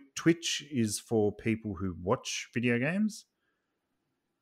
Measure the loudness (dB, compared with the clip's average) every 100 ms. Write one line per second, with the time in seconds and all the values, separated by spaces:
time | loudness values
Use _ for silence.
0 | -4 0 2 2 0 -6 -2 0 0 -2
1 | 0 2 2 2 -2 -2 -2 -4 -4 -4
2 | -2 -2 -2 -8 -6 -2 0 2 0 0
3 | 0 -2 -16 _ _ _ _ _ _ _
4 | _ _ _ _